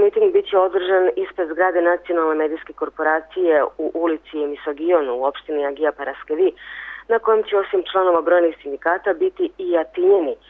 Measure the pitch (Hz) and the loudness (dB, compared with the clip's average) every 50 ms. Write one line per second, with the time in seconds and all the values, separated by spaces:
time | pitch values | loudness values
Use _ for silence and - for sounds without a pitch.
0 | 202 202 - 226 220 190 175 202 196 - 202 185 185 190 175 190 180 185 190 185 | 4 4 4 4 2 4 4 2 0 2 2 2 2 2 0 -2 0 2 2 2
1 | 185 185 - 190 190 - - - 175 156 160 165 185 185 165 175 170 170 175 175 | 2 2 0 -2 -6 -6 -4 -6 -6 -4 -2 0 0 2 2 2 2 2 0 0
2 | - - 175 170 160 156 156 156 156 156 160 160 - - - - 156 143 - - | -2 -2 -2 0 0 0 0 0 -2 -2 -4 -6 -10 -16 -10 -10 -10 -8 -6 -4
3 | 156 156 160 160 160 - - 185 180 165 151 143 123 - - - 156 151 - 165 | -2 0 0 0 -4 -6 -4 -2 2 2 4 2 2 0 -4 -6 -8 -6 -4 -2
4 | 170 165 156 156 - - - 151 147 143 147 - - 156 143 143 160 175 180 160 | -2 -2 -2 -4 -8 -10 -8 -6 -6 -6 -8 -8 -8 -8 -8 -4 0 0 2 2
5 | 143 127 120 127 131 139 139 - - - 151 147 143 143 139 139 156 147 147 - | 0 -2 -4 -2 -2 -4 -4 -4 -8 -6 -4 -4 -2 -4 -2 -2 -2 -2 -2 -4
6 | 139 131 139 - - - 156 160 190 175 - - - - - - - - - - | -8 -10 -10 -12 -8 -6 -2 0 0 0 0 -4 -14 -18 -16 -16 -16 -16 -16 -16
7 | - - 226 226 - 226 220 220 214 - 202 196 196 - - 185 180 - - 190 | -4 -2 -2 0 2 2 2 2 0 0 -2 -2 0 0 -2 -2 -2 0 0 0
8 | 185 180 170 165 151 170 175 175 170 165 160 - - 143 139 - - 165 175 180 | 2 4 2 2 2 4 4 4 4 2 0 -4 -10 -10 -10 -4 -2 -2 -2 0
9 | - 202 - 320 370 381 - - 359 320 - - 381 349 339 330 311 - - 370 | 0 -2 0 0 0 -2 0 -2 -4 -4 -4 -8 -4 0 0 0 0 -2 -4 0
10 | 349 381 403 381 320 262 226 - _ | 4 4 4 4 2 -2 -6 -8 _